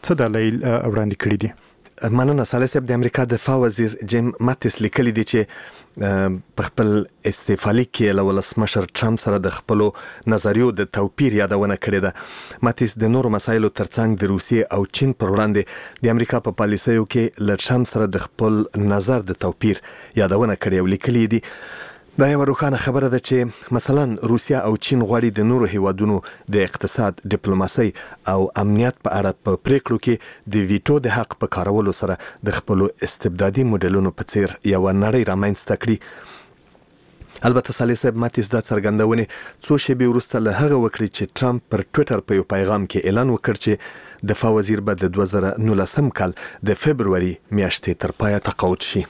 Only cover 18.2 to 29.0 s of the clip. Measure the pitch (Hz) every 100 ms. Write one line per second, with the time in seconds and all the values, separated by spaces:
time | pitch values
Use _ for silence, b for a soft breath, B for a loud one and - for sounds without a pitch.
18.2 | - - 110 107 107 107 101 101 98 127
19.2 | 95 - 95 - 110 95 B B B -
20.2 | 98 98 117 98 107 92 92 98 - 120
21.2 | 113 113 B B B B B B B -
22.2 | 139 143 139 135 147 131 - 131 135 123
23.2 | - 127 120 - - 123 - 139 135 104
24.2 | 117 117 - 135 101 107 - 135 107 117
25.2 | 117 104 107 127 107 101 98 95 107 101
26.2 | B B - 101 92 - - - 107 90
27.2 | 98 104 104 95 95 - 110 - B B
28.2 | - 95 95 - 104 104 123 -